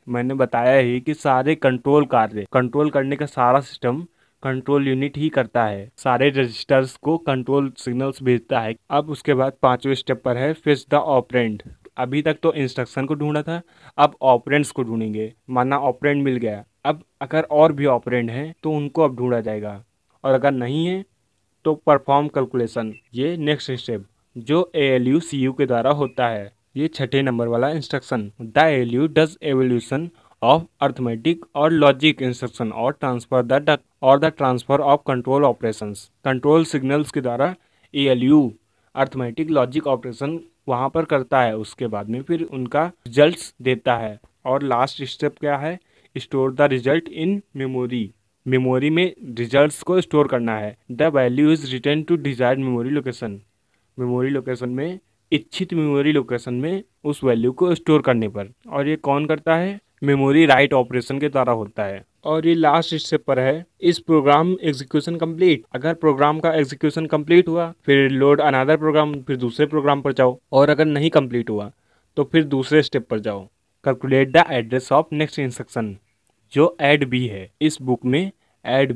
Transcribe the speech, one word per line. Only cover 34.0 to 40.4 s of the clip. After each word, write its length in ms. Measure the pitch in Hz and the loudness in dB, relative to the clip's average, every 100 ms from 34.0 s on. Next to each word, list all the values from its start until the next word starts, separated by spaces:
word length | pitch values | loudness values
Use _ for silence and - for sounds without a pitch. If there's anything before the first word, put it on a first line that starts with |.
or 100 | 131 139 | 4 4
the 120 | 156 | 4
transfer 460 | - 135 127 - 139 | 0 -2 0 0 0
of 180 | 143 143 - | 4 2 2
control 360 | 127 120 135 143 | -4 0 2 2
operations। 580 | 120 117 107 104 104 - _ | 0 -4 -6 -10 -12 -18 _
कंट्रोल 400 | 139 131 147 156 | -4 -2 2 2
सिग्नल्स 460 | 160 147 131 147 147 | 2 -2 -2 -2 -2
के 100 | 147 | -6
द्वारा 340 | 127 120 151 180 _ _ _ | -4 -2 -2 -4 _ _ _
एएलयू 460 | 143 139 127 127 151 127 104 _ _ _ | -2 0 2 4 4 4 -4 _ _ _
अरिथमेटिक 560 | 139 131 131 120 113 156 | -4 -4 -4 -8 -6 -2
लॉजिक 360 | 151 123 143 147 | 0 0 -2 -2
ऑपरेशन 520 | 127 127 113 139 165 | -4 -4 -8 -8 -8